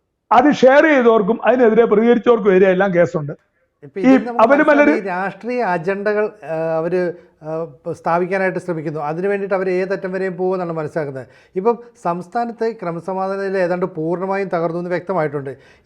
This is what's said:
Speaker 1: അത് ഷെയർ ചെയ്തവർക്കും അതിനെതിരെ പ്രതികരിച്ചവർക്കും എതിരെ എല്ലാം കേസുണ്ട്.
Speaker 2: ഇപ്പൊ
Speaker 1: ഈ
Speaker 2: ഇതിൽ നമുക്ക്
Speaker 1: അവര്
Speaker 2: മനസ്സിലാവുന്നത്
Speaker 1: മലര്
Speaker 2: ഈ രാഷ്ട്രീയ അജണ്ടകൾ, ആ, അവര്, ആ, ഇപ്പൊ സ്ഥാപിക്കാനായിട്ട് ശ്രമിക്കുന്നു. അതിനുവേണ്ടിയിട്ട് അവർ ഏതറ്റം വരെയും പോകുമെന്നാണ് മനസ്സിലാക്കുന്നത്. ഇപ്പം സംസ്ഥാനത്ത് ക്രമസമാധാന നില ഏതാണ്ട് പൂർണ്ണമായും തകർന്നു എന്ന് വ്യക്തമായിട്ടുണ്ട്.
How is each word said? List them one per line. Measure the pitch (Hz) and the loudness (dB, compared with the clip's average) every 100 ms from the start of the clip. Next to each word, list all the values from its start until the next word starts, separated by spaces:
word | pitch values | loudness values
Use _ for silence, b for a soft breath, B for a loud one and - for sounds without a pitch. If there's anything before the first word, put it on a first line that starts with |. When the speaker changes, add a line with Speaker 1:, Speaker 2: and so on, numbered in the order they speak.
| _ _ - | _ _ 0
Speaker 1:
അത് | 226 294 | 4 4
ഷെയർ | 247 254 277 | 6 6 6
ചെയ്തവർക്കും | 320 285 233 226 196 226 208 | 6 4 4 4 2 0 2
അതിനെതിരെ | 254 233 220 208 | 4 4 4 4
പ്രതികരിച്ചവർക്കും | 208 233 233 247 233 202 | 4 4 4 4 2 4
എതിരെ | 185 190 | 4 4
എല്ലാം | 180 202 | 4 2
കേസുണ്ട്. | 175 170 170 143 175 _ _ _ _ | 2 0 0 -8 -12 _ _ _ _
Speaker 2:
ഇപ്പൊ | 143 196 | -16 -2
Speaker 1:
ഈ | |
Speaker 2:
ഇതിൽ | 233 262 220 | 4 4 2
നമുക്ക് | 233 | 0
Speaker 1:
അവര് | 233 285 | 4 4
Speaker 2:
മനസ്സിലാവുന്നത് | 302 285 294 | 4 4 4
Speaker 1:
മലര് | 226 | 2
Speaker 2:
ഈ | 190 | -2
രാഷ്ട്രീയ | 180 190 - 226 247 | -6 -6 -8 -8 -4
അജണ്ടകൾ, | 214 180 160 196 202 208 214 | -2 -2 -2 -4 -2 -2 -2
ആ, | 214 143 160 165 160 | -6 -10 -6 -4 -2
അവര്, | 170 180 180 170 b _ | -2 -2 -4 -6 b _
ആ, | 151 160 | -12 -10
ഇപ്പൊ | 165 143 175 | -10 -12 -12
സ്ഥാപിക്കാനായിട്ട് | 156 175 170 180 190 190 175 | -8 -2 -2 0 -2 -2 -4
ശ്രമിക്കുന്നു. | 180 165 156 151 | -6 -8 -6 -8
അതിനുവേണ്ടിയിട്ട് | 147 160 196 202 196 190 | -8 -6 -4 -4 -4 -4
അവർ | 190 | -2
ഏതറ്റം | 180 190 196 190 | -2 -2 -6 -6
വരെയും | 185 190 175 | -6 -6 -4
പോകുമെന്നാണ് | 185 190 170 | -4 -4 -4
മനസ്സിലാക്കുന്നത്. | 165 151 165 143 131 117 b b 185 | -6 -6 -6 -6 -8 -14 b b -4
ഇപ്പം | 214 233 B _ | -2 -2 B _
സംസ്ഥാനത്ത് | 180 175 180 233 240 226 226 | -6 -6 -6 -6 -6 -4 -6
ക്രമസമാധാന | 220 170 170 170 190 190 196 | -6 -8 -8 -8 -6 -4 -4
നില | 196 190 | -4 -2
ഏതാണ്ട് | 175 180 185 | -2 -2 -4
പൂർണ്ണമായും | 156 160 175 190 196 190 | -4 -4 -4 -4 -4 -4
തകർന്നു | 170 170 170 | -2 -4 -4
എന്ന് | 175 | -6
വ്യക്തമായിട്ടുണ്ട്. | 175 175 185 156 147 135 127 b b | -6 -4 -4 -2 -4 -10 -14 b b